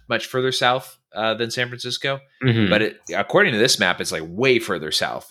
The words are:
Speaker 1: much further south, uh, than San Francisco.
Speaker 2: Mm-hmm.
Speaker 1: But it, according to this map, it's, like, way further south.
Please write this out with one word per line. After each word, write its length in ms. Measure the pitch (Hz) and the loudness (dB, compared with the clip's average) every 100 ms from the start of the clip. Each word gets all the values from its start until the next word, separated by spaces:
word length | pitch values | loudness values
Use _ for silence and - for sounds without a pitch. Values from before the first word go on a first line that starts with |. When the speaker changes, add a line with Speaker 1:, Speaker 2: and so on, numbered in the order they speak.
| - | -6
Speaker 1:
much 160 | 113 | -6
further 260 | - 131 127 | -4 -2 -2
south, 460 | 127 127 131 - - _ | 0 2 2 -2 -16 _
uh, 220 | - 110 | -4 -2
than 160 | 110 117 | -2 -2
San 180 | 127 123 | -4 -4
Francisco. 520 | 123 123 120 139 135 - _ | -6 -8 -6 -4 -6 -10 _
Speaker 2:
Mm-hmm. 280 | 131 113 101 | 2 4 4
Speaker 1:
But 100 | 107 | 2
it, 200 | 107 - - | 0 -4 -6
according 380 | 90 101 170 202 | -4 0 2 4
to 60 | 107 | 4
this 200 | 120 - | 2 4
map, 220 | 92 87 | 2 2
it's, 120 | 90 | -2
like, 120 | 85 | -6
way 340 | 80 90 131 120 | -6 0 2 2
further 320 | - 87 76 | 2 -4 -4
south. 380 | - 73 60 - | -2 -2 -4 -12